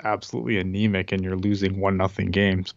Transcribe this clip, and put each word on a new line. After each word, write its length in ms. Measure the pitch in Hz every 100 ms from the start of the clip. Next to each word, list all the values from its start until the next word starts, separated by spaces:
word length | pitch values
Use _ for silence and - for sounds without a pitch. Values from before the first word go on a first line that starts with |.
absolutely 540 | 107 104 - 123 117 104
anemic 540 | 92 98 110 95 92
and 100 | 95
you're 140 | 92 92
losing 420 | 101 101 98 95
one 180 | 98 95
nothing 320 | 95 - 98
games. 420 | 90 101 95 92